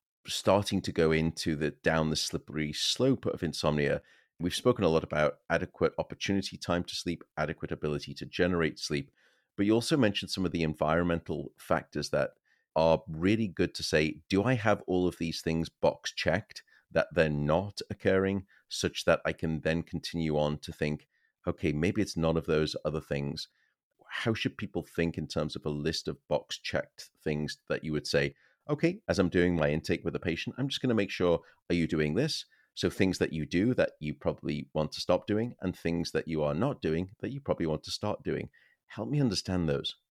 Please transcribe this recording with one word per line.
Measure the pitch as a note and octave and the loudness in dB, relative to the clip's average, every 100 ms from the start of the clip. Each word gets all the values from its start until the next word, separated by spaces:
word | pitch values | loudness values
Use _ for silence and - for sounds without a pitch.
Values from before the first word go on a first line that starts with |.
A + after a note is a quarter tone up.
| _ _ - | _ _ -10
starting | - - G2 G2+ G2 | -2 4 4 4 -2
to | - | 0
go | - D#2+ | 2 4
into | D#2+ D#2+ - E2+ | 4 2 -2 -4
the, | D2+ D2+ | -2 -2
down | - E2 D#2+ D#2+ | -2 0 2 2
the | D2+ | 0
slippery | - D2+ - D#2 D2+ | -4 -6 -6 -4 -4
slope | D2 - - C3 B2+ - | -2 -2 2 2 2 -2
of | - | -4
insomnia. | E2+ - D#2+ D2+ C#2+ D2 - _ _ - | -4 0 0 2 2 0 -6 _ _ -6
We've | F2 | -4
spoken | - B2 A#2+ | 0 2 4
a | F#2 | 4
lot | D#2+ | 4
about | D2+ D#2 D2 - - | 2 0 0 0 -2
adequate | E2 F2 - E2 - | -2 -2 0 -2 0
opportunity | - - - G2 - - | -8 -6 -2 -2 -2 -6
time | - F2 | -2 -2
to | F2+ - | -2 -6
sleep, | F2+ D#2+ - - | -6 -6 -8 -4
adequate | D2+ D2+ D2+ | -4 -4 -8
ability | D#2 D2+ D2 C#2+ | -6 -4 -4 -6
to | C#2 C2 | -12 -6
generate | - F2+ F2 D#2+ - | 0 2 2 0 -2
sleep, | - D2 C#2 _ _ _ _ - | -4 -4 -4 _ _ _ _ 0
but | G2+ | 4
you | |
also | A2+ A#2 D#3 | 4 4 4
mentioned | A2 G2 F#2 | 4 2 -4
some | - | -2
of | F2+ | -2
the | E2 | 0
environmental | D#2+ D#2 D2+ E2 F2 E2+ - D2+ C#2+ - | 0 0 2 2 2 0 -2 -6 -8 -8
factors | - E2 - D2 D2 | -2 -2 -2 -6 -2
that | C#2+ C2 - _ _ _ | 0 0 -4 _ _ _
are | D#2 D#2+ D#2+ - | 2 4 4 0
really | D#2 F2+ A2 G#2+ | 0 2 2 0
good | E2 F2 - | 0 -2 -2
to | |
say, | - D#2 D#2 - - | 0 2 2 -2 -2
"Do | F#2+ | 2
I | A2+ | 2
have | B2+ G#2+ G2+ - | 2 2 0 0
all | F2+ F2+ | 2 2
of | - | 0
these | E2+ - | -6 -4
things | E2 D#2+ E2 | -2 -2 -2
box | _ E2 - - | _ 0 0 -6
checked | - - F2 - - - _ _ | -4 0 0 -2 -16 -20 _ _
that | D#2+ - | -2 0
they're | E2+ D#2 | 2 2
not | D2 D2 E2 G2+ - - | 2 2 2 0 -8 -12
occurring, | - G#2 F#2+ F#2+ G2 F#2+ _ - | -4 0 2 2 -2 -6 _ -12
such | - F2+ - | -4 -4 0
that | - D#2+ | 2 2
I | D#2 | 2
can | D#2+ D#2+ D#2 | -2 -2 -2
then | D#2+ E2 | 0 -2
continue | D#2 E2 - E2+ D#2+ D2+ | -2 -8 -6 -2 0 2
on | D2 D2+ | 0 -2
to | - | -8
think, | - D2+ D2+ _ _ _ _ - | -4 -4 -4 _ _ _ _ -8
'Okay, | E2+ E2 | -2 0
maybe | D2 F2 - | 0 0 0
it's | F#2+ E2 | -2 0
none | E2 E2 | 0 2
of | - | 2
those | D#2 D#2 - | 2 0 -2
other | D#2 D#2 | -4 -4
things'?" | - C#2+ C#2+ - - _ _ _ _ _ - | -4 -4 -4 -6 -12 _ _ _ _ _ -12
How | - A#2 | -4 -2
should | A2 - - | -2 -4 -6
people | G#2 F2+ | -8 -6
think | - - E2 D#2+ | -6 -2 -2 -2
in | D2+ | -4
terms | E2 D2+ | -4 -4
of | - | -4
a | D#2 | -6
list | D2 D2+ E2 - | -4 -4 -4 -6
of | D2+ - | -8 -2
box | - - - | -4 -4 -12
checked | - D2 - - - _ | -6 -6 -6 -14 -20 _
things | - D2+ D2+ - - | -4 -2 -4 -8 -6
that | - | -6
you | D#2 | -4
would | D2 - | -4 0
say, | C#2+ C#2+ - _ _ - | 0 0 -4 _ _ -6
"Okay, | D3+ E3 F#3 - | 0 0 -2 -2
as | F2 | 0
I'm | F2+ | 2
doing | F#2 F2 E2+ | 4 4 4
my | D2+ | 2
intake | D#2 - E2 | 2 0 -2
with | E2 - | -2 -4
a | |
patient, | F2 E2 - - | -4 -4 -6 -6
I'm | C3+ | -4
just | - | -2
gonna | B2+ | 0
make | A2 G2 | 0 0
sure, | - F2+ E2 - _ - | 2 2 2 -2 _ -2
are | |
you | F2 D#2+ | 0 2
doing | D#2+ D2+ | 2 0
this?" | F2 D3+ - - _ _ | 0 0 -4 -10 _ _
So | - F2+ | -4 -2
things | - G2 F2 | 2 2 2
that | - | 0
you | E2 D2 | -2 -2
do | E2+ A2+ | 2 2
that | A#2+ D#2+ - | 2 0 -2
you | D2+ | -8
probably | D2 E2+ C#2+ D2+ D2 C#2 | -4 -4 -4 -4 -4 -4
want | D#2 D2+ | -2 -2
to | - | -2
stop | - F2+ - | 0 0 2
doing, | G#2 A#2+ - | 0 -2 -4
and | F#2 | -6
things | F2 E2+ E2+ D#2+ | -4 -2 -2 -2
that | D#2+ D2+ | -4 -2
you | D#2 | -2
are | D2 | 0
not | D2 C3 - | 0 -2 -2
doing | E2+ D#2+ F#2+ - | -2 -2 -4 -8
that | G#2+ | -10
you | C#3 | -6
probably | - - D#2+ | -4 -2 -2
want | D2+ | -2
to | - | -6
start | - G#2 - | -6 -6 -4
doing. | - C#2+ - _ _ _ - | -4 -6 -6 _ _ _ -16
Help | - A2+ | -8 -2
me | D3 | 0
understand | C3 F#2 - F#2 E2 | 0 0 -2 0 2
those. | C#2 - - _ | 2 0 -4 _